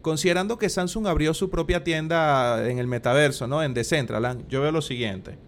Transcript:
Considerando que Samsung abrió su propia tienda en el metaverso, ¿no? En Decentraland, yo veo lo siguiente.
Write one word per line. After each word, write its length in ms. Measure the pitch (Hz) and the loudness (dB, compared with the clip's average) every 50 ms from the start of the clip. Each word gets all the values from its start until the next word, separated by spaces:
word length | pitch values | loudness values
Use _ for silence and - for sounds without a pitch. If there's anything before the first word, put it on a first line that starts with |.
Considerando 580 | - 165 131 131 170 180 175 180 190 208 233 226 | -2 -2 -2 0 2 2 2 2 0 -2 -2 -2
que 100 | 214 185 | -2 -2
Samsung 380 | - 190 180 180 - 220 220 | 0 -2 -2 -2 -2 -2 0
abrió 260 | 196 165 151 151 151 156 | 0 2 2 2 2 2
su 160 | - 196 185 | 0 -2 -2
propia 340 | 175 165 165 - 175 175 170 | -2 -2 0 0 0 0 0
tienda 840 | 170 160 156 156 160 170 165 160 151 143 135 127 120 117 113 110 117 | -2 -2 -2 0 0 0 2 4 4 4 4 4 2 2 2 0 0
en 80 | 123 | -2
el 80 | 123 123 | -2 -2
metaverso, 640 | 123 123 120 120 123 123 143 151 139 135 - 127 | -2 -4 -2 0 2 4 6 4 4 2 -2 -4
¿no? 160 | 120 139 156 160 | -2 -2 -2 -2
En 100 | 143 123 | 0 -2
Decentraland, 760 | 120 113 - 170 151 127 113 117 110 117 123 127 123 135 | -2 0 0 0 0 0 -2 -2 -2 -2 -2 -4 -6 -8
yo 140 | - 127 131 | -6 -2 0
veo 100 | 143 151 | 0 2
lo 120 | 156 160 147 | 0 0 -2
siguiente. 560 | - 135 120 120 107 95 92 92 - - - - | -4 -4 -4 -4 -4 -4 -6 -10 -12 -16 -16 -18